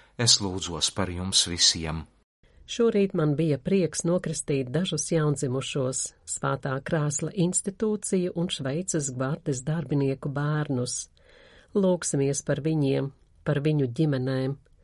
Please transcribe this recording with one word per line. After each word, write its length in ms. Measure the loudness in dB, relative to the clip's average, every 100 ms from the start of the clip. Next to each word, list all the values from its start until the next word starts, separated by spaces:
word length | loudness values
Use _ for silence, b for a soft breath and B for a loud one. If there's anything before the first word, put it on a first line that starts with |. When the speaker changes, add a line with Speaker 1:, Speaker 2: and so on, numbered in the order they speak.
| B B
Speaker 1:
Es 220 | 2 2
lūdzos 540 | 2 -4 -6 -4 -2
par 160 | -2 -4
jums 380 | -4 0 0 0
visiem." 580 | 2 2 2 -2 -6 -8 _ _ _ _ b b
Speaker 2:
Šorīt 460 | 0 2 2 2
man 220 | 2 2 2
bija 220 | 2 0
prieks 460 | 2 2 2 0
nokristīt 680 | 0 0 -2 -6 -2 -2 0
dažus 400 | -2 -2 -2 0
jaundzimušos. 1000 | 2 2 0 0 -2 -2 -2 -2 -2 -6 -10 -10
Svētā 480 | -4 -2 -2 -2 -4
krēsla 480 | -2 0 0 -2 -2
institūciju 1000 | 0 2 0 -4 -4 -2 -2 -2 0 0 -2
un 120 | -4
Šveices 640 | -2 -4 -4 -2 -2 -2
gvardes 500 | -2 -2 -2 -2 -4
darbinieku 680 | -2 -2 0 2 2 0 -4
bērnus. 800 | -2 0 0 0 -2 -2 -6 -10 _ b b b b b 2
Lūksimies 680 | 4 2 0 2 2 0 -2
par 160 | 0
viņiem, 500 | 2 2 4 2 0 -6 _ _
par 160 | -2 0
viņu 280 | 2 2 2
ģimenēm. 680 | 2 2 2 0 0 0 -4 _ _